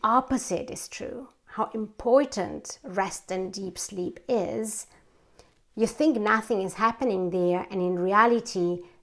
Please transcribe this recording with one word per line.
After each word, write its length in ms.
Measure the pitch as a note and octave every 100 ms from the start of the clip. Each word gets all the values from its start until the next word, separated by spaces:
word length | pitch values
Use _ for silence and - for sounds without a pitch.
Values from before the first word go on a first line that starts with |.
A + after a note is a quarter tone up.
opposite 680 | G#3+ B3 B3+ C4+ - F3+ -
is 180 | - -
true. 400 | - - - C4+ _
How 260 | _ - G#3+
important 1040 | A3 G#3 - A#3+ C4 C4+ - F3 D3+ - -
rest 480 | - F#3 F#3+ - -
and 220 | F#3 F#3+
deep 260 | G3 F#3+ F3
sleep 420 | - G3 F3+ - -
is. 580 | A#3+ A3 A3 A3 - - - _ _ _ - _ _ _
You 120 | - A3+
think 320 | - D4+ A#3
nothing 440 | G#3 A3 G#3+ G#3+
is 120 | F#3+
happening 540 | - A3+ A#3 C4 F#3+ F3+
there, 360 | F3+ F3 F3+ -
and 120 | F#3+
in 160 | F3+ F3+
reality, 840 | F3+ G3+ A#3 A#3 A3+ F#3+ F3 F3 - -